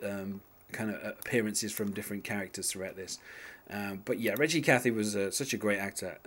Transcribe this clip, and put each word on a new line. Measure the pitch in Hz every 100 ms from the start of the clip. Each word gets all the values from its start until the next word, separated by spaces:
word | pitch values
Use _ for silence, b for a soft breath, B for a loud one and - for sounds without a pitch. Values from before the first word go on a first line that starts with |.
um, | 101 98 98 98 - - -
kind | - 110
of | 98
appearances | 107 - - 123 107 104 107
from | - 104
different | 98 104 101 -
characters | 104 92 - 92
throughout | 95 92 92
this. | 92 - B B B B -
Um, | 104 101 98 -
but | 123
yeah, | 113 107
Reggie | 156 160
Cathy | 147 127 123
was, | 113 107 104
uh, | 98
such | - -
a | 104
great | 107 101
actor. | 98 - 92 80